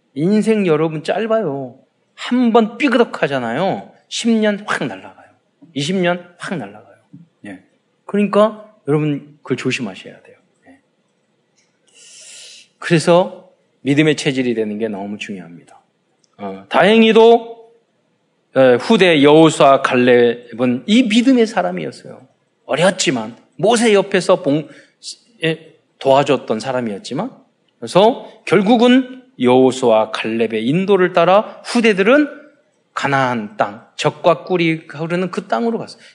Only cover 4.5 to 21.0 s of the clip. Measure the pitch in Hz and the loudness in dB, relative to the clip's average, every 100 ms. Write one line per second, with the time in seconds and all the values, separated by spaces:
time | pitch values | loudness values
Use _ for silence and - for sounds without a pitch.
4.5 | 202 208 - 131 185 - - - _ _ | -2 -6 -6 -6 -10 -18 -20 -20 _ _
5.5 | _ - 135 143 190 175 175 - - - | _ -14 -8 -4 -2 -2 -4 -8 -16 -12
6.5 | 175 98 107 - _ _ - _ _ 101 | -10 -12 -16 -20 _ _ -20 _ _ -20
7.5 | 95 _ _ _ _ - 202 202 202 214 | -20 _ _ _ _ -6 -2 0 2 0
8.5 | 208 - _ - 151 151 139 - _ - | -2 -20 _ -2 -2 -2 -4 -10 _ -8
9.5 | 127 131 123 107 90 - - - _ _ | -6 -6 -6 -8 -14 -20 -20 -20 _ _
10.5 | _ 269 269 _ _ _ _ _ _ _ | _ _ _ _ _ _ _ _ _ _
11.5 | _ _ _ _ _ - - - - - | _ _ _ _ _ -20 -20 -20 -20 -20
12.5 | - _ - - 165 175 170 208 - - | -20 _ -12 -2 0 4 2 2 -6 -20
13.5 | _ _ _ 131 143 156 143 156 131 123 | _ _ _ -2 0 0 0 -4 -4 -2
14.5 | 113 107 104 110 98 101 104 - 98 85 | -4 -4 -6 -8 -8 -12 -12 -14 -16 -16
15.5 | 85 _ _ _ _ _ _ _ - 101 | -20 _ _ _ _ _ _ _ -16 -14
16.5 | 95 - 135 185 226 226 220 226 233 - | -14 -4 2 4 4 4 6 6 4 0
17.5 | - - _ _ _ _ _ _ _ _ | -18 -20 _ _ _ _ _ _ _ _
18.5 | 131 131 120 - 226 185 156 143 156 160 | 2 4 2 2 2 4 4 6 6 6
19.5 | 147 143 135 - 127 123 123 120 117 - | 6 4 4 2 2 4 4 4 0 -8
20.5 | 110 127 123 - 220 | -4 -2 -2 0 2